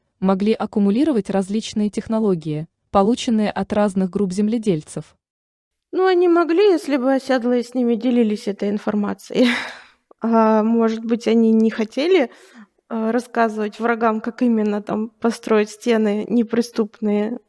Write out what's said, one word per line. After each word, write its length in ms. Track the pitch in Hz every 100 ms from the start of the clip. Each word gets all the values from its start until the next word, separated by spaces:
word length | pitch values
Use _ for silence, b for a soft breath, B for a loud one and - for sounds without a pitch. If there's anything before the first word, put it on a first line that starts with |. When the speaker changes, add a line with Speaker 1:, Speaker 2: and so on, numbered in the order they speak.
| _ _
Speaker 1:
могли 320 | 190 190 208
аккумулировать 760 | 220 214 214 196 220 320 240 196
различные 600 | 196 190 214 - 220 208
технологии, 760 | 214 - 220 220 175 156 151 160 _ _
полученные 580 | 202 196 240 - 220 208
от 200 | - 196
разных 360 | 208 208 190 185
групп 220 | 196 196
земледельцев. 840 | 185 214 233 220 156 - 151 - _ _ _ _ _ _ _ _
Speaker 2:
Ну, 140 | 339 381
они 220 | 359 359
могли, 440 | 339 320 339 415
если 240 | 320 269 269
бы 160 | 254
оседлые 480 | 269 - 262 233 247
с 100 | 233
ними 220 | 262 240 226
делились 520 | 247 240 220 208 -
этой 220 | 202 202
информацией. 760 | 208 - 208 202 196 - - 247
<laughs> 60 | 240 B B B B _ _
А, 400 | 226 226 220 220
может 400 | 220 233 226 226
быть, 240 | 226 233 220
они 240 | 233 226
не 180 | 220 220
хотели, 600 | 226 214 - 330 370 233 B B 240 208 _ -
э, 200 | 226 220
рассказывать 680 | 233 240 233 226 214 208 208
врагам, 400 | 233 226 226 220
как 220 | 240 -
именно 400 | 247 220 214 208
там 280 | 208 214 226
построить 600 | - 233 214 - 220 208
стены 560 | - 240 220 214 208 -
неприступные. 1120 | 240 220 233 233 - 214 - 208 208 214 240